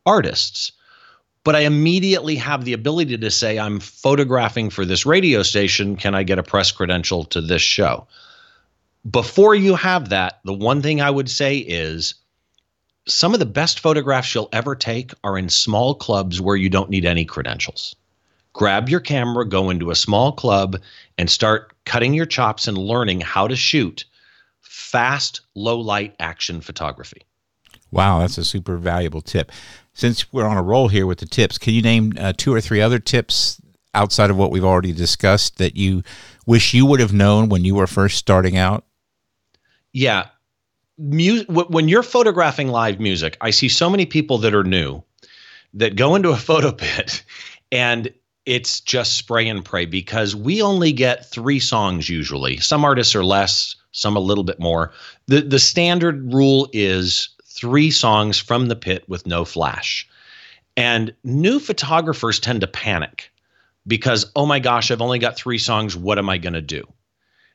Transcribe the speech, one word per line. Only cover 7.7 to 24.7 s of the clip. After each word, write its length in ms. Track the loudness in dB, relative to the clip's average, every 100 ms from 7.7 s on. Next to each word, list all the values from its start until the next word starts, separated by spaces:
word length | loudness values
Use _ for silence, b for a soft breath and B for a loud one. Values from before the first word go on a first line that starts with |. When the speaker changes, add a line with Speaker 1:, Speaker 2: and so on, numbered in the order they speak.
| 0 0 -2 -8 b b b b b b _ _ _ -4
Speaker 1:
Before 460 | -2 0 6 6 6
you 200 | 4 2
have 340 | 2 -2 0
that, 300 | -2 -2 -6 -10
the 80 |
one 280 | -4 0 0
thing 200 | 0 0
I 80 | 0
would 200 | 0 -2
say 280 | -2 -2 -2
is 580 | -4 -6 -6 -6 -8 -10 _ _ _ _ _ _ _ _ -4
some 260 | 0 2
of 60 | 0
the 60 | 0
best 340 | -2 -2 0
photographs 540 | 0 0 0 -2 -2
you'll 160 | -4 -4
ever 220 | -4 -4 -6
take 380 | -4 -6 -8 -8
are 140 | -6 -4
in 120 | -2
small 440 | 0 0 0 0
clubs 480 | -2 -2 -2 -2 -2
where 140 | 0 2
you 140 | 2
don't 200 | 0 0
need 160 | -2 0
any 200 | 0 -2
credentials. 680 | -6 -8 -8 -10 -10 -14 -16 _ _ _ _ _
Grab 340 | -2 0 0 0
your 140 | -2
camera, 440 | -2 -2 -2 -2 -2
go 240 | -2 0
into 220 | -2 -2
a 40 | -2
small 360 | 0 2 2
club, 500 | 0 0 0 0 -6 B B B -4
and 120 | -2
start 440 | 0 2 0 -4 _
cutting 300 | -6 0 0
your 120 | 0 -2
chops 440 | 0 0 0 -4
and 80 | -4
learning 420 | -2 -2 0 -2
how 280 | -2 -2 0
to 80 | 0
shoot 500 | 0 0 -2 -6 -16 b b b b b
fast, 800 | _